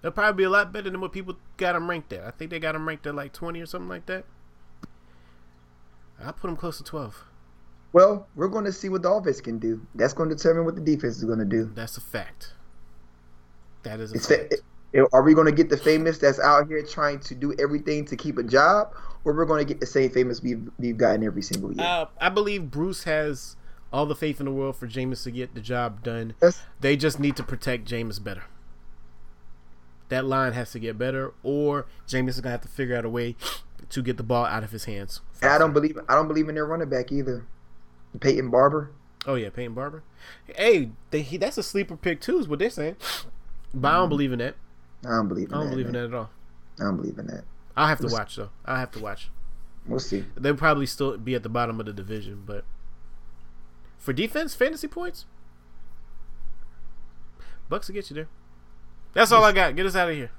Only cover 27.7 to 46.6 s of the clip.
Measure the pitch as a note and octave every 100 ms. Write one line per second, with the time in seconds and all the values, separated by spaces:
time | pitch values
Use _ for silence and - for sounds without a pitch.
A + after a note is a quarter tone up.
27.7 | B2 A2 A#2 A2+ G#2+ G#2 F#2+ - - -
28.7 | - - - - - - - - - -
29.7 | - - - - B2+ C3+ C3+ C3 A#2+ A#2
30.7 | A#2+ A2+ A2+ B2+ C3+ C3+ - - C#3+ D3
31.7 | C#3+ - - - C3 B2+ A#2+ B2 A#2+ -
32.7 | - B2+ A#2+ A2+ A#2+ A#2+ A#2+ - - -
33.7 | - - C3 B2 G#2 A2+ A#2+ A#2+ G#2+ G#2+
34.7 | A2 - G2+ G2 - - - C3+ D3 D#3+
35.7 | D3 D3+ D3+ - C#3 D#3 D#3 D#3 D3+ D3+
36.7 | E3 D3 C3+ B2 C#3 C3 A#2+ - - -
37.7 | - - - - G2 C#3 B2+ B2+ B2+ C#3
38.7 | D#3 D3 - - - - B2+ G#2 A#2+ A#2+
39.7 | A2+ C#3+ D#3 - - - - - - G#3+
40.7 | G3 A#2+ A2 - D#3 C#3 F3 G#3+ C4 G3
41.7 | G3+ G3 E3 F3+ D#3+ - F4 D3+ D3 A3
42.7 | G#3 D3+ G3 - - - - - - -
43.7 | C3 C3+ E3+ F3+ D3 C#3 B2 B2 - -
44.7 | - - - B2 A2+ G#2 F2 G2+ C#3+ D3+
45.7 | C3 A#2+ A#2+ A#2+ A#2+ A2 - - -